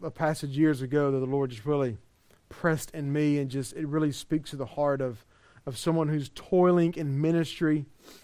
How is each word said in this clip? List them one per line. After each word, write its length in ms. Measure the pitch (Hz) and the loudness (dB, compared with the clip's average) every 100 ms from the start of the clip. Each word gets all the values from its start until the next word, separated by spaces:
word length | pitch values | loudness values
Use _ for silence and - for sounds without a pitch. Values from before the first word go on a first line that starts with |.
| 165 | -10
a 20 | |
passage 480 | - 160 156 143 135 | -2 -2 -2 -4 2
years 240 | 156 139 | 2 2
ago 300 | 131 147 143 | 0 0 2
that 80 | 135 | 0
the 60 | 131 | 0
Lord 240 | 139 135 | -2 -2
just 160 | 117 139 | -4 -2
really 320 | 147 131 107 _ _ _ _ - | 0 0 -4 _ _ _ _ -20
pressed 420 | - 175 160 - | -4 0 0 -4
in 200 | 160 143 | -6 -2
me, 260 | 147 151 147 | 0 2 2
and 140 | 135 | 0
just, 220 | 131 127 | -4 -6
it 120 | - 156 | -6 -4
really 260 | 156 151 | 0 0
speaks 380 | 131 - 156 151 | -2 -4 -4 -4
to 40 | 143 | -8
the 100 | 127 | -8
heart 360 | - 143 135 | -2 0 0
of, 240 | 131 110 _ _ _ - - | -2 -6 _ _ _ -14 -12
of 120 | 123 | -4
someone 300 | - 165 151 | 0 2 2
who's 240 | 151 135 | 0 -4
toiling 600 | - - 185 180 175 170 170 | -10 0 4 6 6 4 0
in 260 | 151 135 | -2 0
ministry, 640 | 156 170 160 - 160 151 143 - - - | 2 2 0 0 0 0 -2 -14 -20 -20